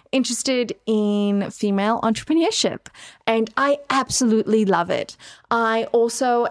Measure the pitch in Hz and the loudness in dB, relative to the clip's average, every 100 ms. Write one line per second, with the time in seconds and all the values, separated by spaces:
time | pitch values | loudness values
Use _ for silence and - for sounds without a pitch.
0 | _ 262 240 240 - 254 220 - - 214 | _ -2 -2 -2 -2 0 -2 -4 -2 0
1 | 208 208 202 202 190 - 208 196 208 233 | 2 0 0 0 -2 -4 -2 0 0 0
2 | 226 220 - 320 339 - 180 - - - | 0 -2 0 0 2 0 -2 -4 -12 -20
3 | - - - 226 220 - 277 285 - 262 | -20 -8 -2 0 -2 0 0 0 0 -2
4 | 262 - 240 220 - 220 196 175 175 131 | 0 0 2 2 2 2 2 2 0 -4
5 | - - - - _ 233 226 226 - 233 | -6 -14 -20 -20 _ -2 0 0 0 0
6 | 233 - 254 240 233 | 0 0 0 0 0